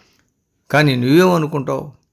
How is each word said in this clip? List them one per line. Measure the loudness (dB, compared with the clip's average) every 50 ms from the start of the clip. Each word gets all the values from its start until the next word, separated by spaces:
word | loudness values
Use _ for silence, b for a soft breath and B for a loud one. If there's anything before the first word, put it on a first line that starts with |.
| b b b b b b _ _ _ _ _ _ _ -2
కానీ | 0 0 2 2 0
నువ్వేమనుకుంటావు? | -2 0 2 4 4 4 4 2 0 -2 -4 -6 -8 -6 -6 -8 -8 -10 -12 -18 _ _ _